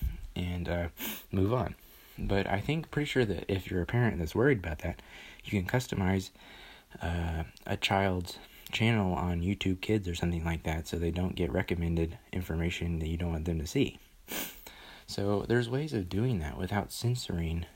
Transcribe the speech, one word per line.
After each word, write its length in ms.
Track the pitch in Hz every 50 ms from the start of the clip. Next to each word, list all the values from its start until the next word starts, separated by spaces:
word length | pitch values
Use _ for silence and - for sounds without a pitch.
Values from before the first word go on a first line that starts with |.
| - - - - - - -
and, 340 | - 90 87 90 87 85 85
uh, 200 | 87 85 85 82 - - - - - - - -
move 200 | - 98 95 101
on. 220 | 117 127 110 - - - - - - - - - - -
But 260 | 90 87 98 98 95 -
I 120 | 98 98
think, 320 | - - 147 165 151 -
pretty 140 | - 151 147
sure 180 | 147 - 135 123
that 220 | 101 90 85 - -
if 240 | 98 95 - -
you're 100 | 92 90
a 40 | 85
parent 340 | - - 120 123 113 - 82
that's 160 | 85 78 -
worried 220 | 101 117 147 139 101
about 220 | 87 82 80 -
that, 220 | - 87 87 - - - - - - - - - -
you 60 | -
can 140 | - 101 90
customize, 640 | 90 - 127 127 - - - 95 92 95 95 92 - - - - - - - - - - - - _ - -
uh, 440 | - 85 87 85 85 82 82 82 80 - - - -
a 120 | - 98 -
child's 640 | - - 104 98 98 98 92 90 90 - - - - - - - - - -
channel 400 | - 110 113 117 107 101 90 90
on 260 | - 87 90 87 85
YouTube 400 | 85 95 101 - - 95 92 87
Kids 260 | - - 107 110 95
or 100 | 90 85
something 280 | - - 87 87 85 80
like 200 | 82 82 80 -
that 220 | 82 80 80 80
so 140 | - - 85
they 120 | 85 85
don't 220 | 80 87 90 90 -
get 160 | - 87 76
recommended 680 | - 92 87 - 92 85 85 85 85 82 82 80 - - - - -
information 680 | 92 87 - 82 80 85 87 90 - 87 87 85 80
that 80 | 80 80
you 80 | 82
don't 160 | 82 87 85
want 140 | 82 80 78
them 120 | 85 85 80
to 60 | 73
see. 340 | - - 143 131 - - - - - - - - - - - - - - - - - - - - - - - - -
So 380 | - - 101 101 104 101 - -
there's 220 | 113 120 120 113
ways 240 | 123 135 151 156 139
of 160 | 110 92 87
doing 300 | - 98 117 131 120 92
that 180 | 78 71 67 76
without 340 | 92 90 104 104 - -
censoring 760 | - - - 120 123 123 - - 92 85 82 82 82 85 85 - -